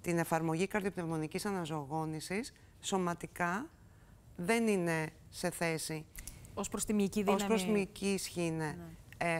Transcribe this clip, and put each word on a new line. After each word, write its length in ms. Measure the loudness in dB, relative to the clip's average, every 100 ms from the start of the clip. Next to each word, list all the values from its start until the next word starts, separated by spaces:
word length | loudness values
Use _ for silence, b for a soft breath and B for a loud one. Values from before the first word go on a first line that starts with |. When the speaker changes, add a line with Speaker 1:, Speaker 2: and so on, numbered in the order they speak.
Speaker 1:
την 160 | 2 2
εφαρμογή 500 | 4 2 2 2 0
καρδιοπνευμονικής 760 | 0 -2 -2 -2 -2 -2 -4
αναζωογόνησης, 1080 | -2 -2 -2 -4 -2 -2 -2 -4 -4 -4 -6 B B B
σωματικά 880 | -2 0 2 -2 -6 -2 -2 -2 -6 -12 B B B B -18
δεν 320 | -6 2 4 4
είναι 420 | 4 4 2 -2 -8 -18
σε 200 | -4 -4
θέση. 560 | 0 0 0 -4 -6 -8 B B B B
Speaker 2:
Ως 160 | -6 -4
προς 160 | -4
τη 80 | 0
μυϊκή 300 | 2 4 2 4
Speaker 1:
Ως 160 | 4
προς 20 | 4
τη 60 |
Speaker 2:
δύναμη. 180 | 2 4
Speaker 1:
μυϊκή 420 | 2 2 -2 0
ισχύ, 360 | 0 -2 -2 0
ναι. 160 | 0
Speaker 2:
Ναι. 100 | -2 -4 -10 -16 -18 -2
Speaker 1:
Ε, 220 | 0